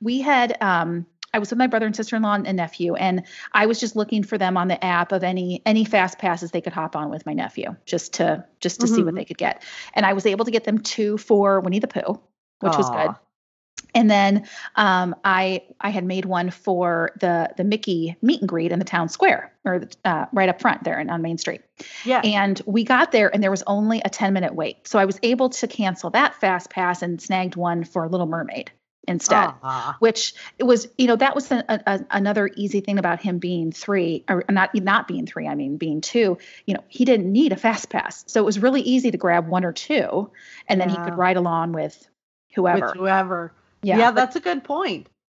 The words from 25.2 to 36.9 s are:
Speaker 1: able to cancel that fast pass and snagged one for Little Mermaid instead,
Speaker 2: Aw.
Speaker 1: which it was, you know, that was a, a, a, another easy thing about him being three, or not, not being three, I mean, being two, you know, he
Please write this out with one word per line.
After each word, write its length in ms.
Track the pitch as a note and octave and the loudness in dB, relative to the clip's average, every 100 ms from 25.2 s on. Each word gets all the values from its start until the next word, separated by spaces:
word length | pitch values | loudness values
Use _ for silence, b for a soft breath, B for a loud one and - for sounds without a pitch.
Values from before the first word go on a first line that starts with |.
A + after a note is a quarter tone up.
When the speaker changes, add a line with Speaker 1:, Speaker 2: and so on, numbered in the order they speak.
Speaker 1:
able 280 | A#3 B3 B3+ | 0 2 0
to 160 | - A3+ | 0 -6
cancel 420 | - G3 F3+ F3 | -2 -4 -2 0
that 240 | A3+ C4+ - | 2 2 2
fast 300 | G3+ F3+ - | 0 0 -4
pass 320 | - F3+ F3+ | -4 -2 -2
and 180 | F3 E3+ | -4 -6
snagged 360 | - F#3 F#3 F3 | -4 -2 -2 -4
one 280 | F3 E3+ | -2 -2
for 240 | E3 F#3 E3 | -4 -4 -2
Little 180 | F3+ E3 | -2 -2
Mermaid 440 | E3 - A#2 - _ _ _ - | -4 -6 -10 -12 _ _ _ -6
instead, 420 | F3+ - C3 D3+ C#3 | -2 4 4 4 -2
Speaker 2:
Aw. 340 | C3 C3 A#2+ C#3+ | -6 -6 -6 2
Speaker 1:
which 340 | A3+ A3+ - - B _ | 2 2 -4 -8 B _
it 60 | |
was, 240 | B3 A#3+ A#3 - | 4 4 2 0
you 100 | B3+ | 2
know, 100 | A#3 | 4
that 180 | C4+ | 2
was 160 | C4+ C#4 | 0 -2
a, 100 | B3 - | -2 0
a, 120 | G#3+ - | -2 0
a, 140 | G3 - | -2 -2
another 360 | G3+ G3 G#3 G3+ - | -2 0 0 -2 -2
easy 240 | G3+ G3+ | -2 -2
thing 180 | G3 G3 | -2 -2
about 220 | F3 E3+ | 0 -2
him 180 | G3+ F3+ | -2 -4
being 340 | F3+ F3+ E3 | -2 -2 -4
three, 520 | D#3+ - G3 E3+ E3 - | -6 -2 0 0 -2 -2
or 140 | F#3 - | -2 0
not, 260 | F#3+ F#3+ | 0 2
not 320 | A3 F#3+ G#3 - | 0 0 0 0
being 200 | F3 E3 | -6 -6
three, 200 | - D3+ | -8 -6
I 80 | |
mean, 220 | D3 C#3 D3+ | -6 -6 -6
being 240 | D#3+ D3+ | -4 -4
two, 380 | - A#3+ G#3+ F3+ B B - | -2 0 2 0 B B -6
you 60 | |
know, 100 | F#3+ | -6
he 160 | - | -8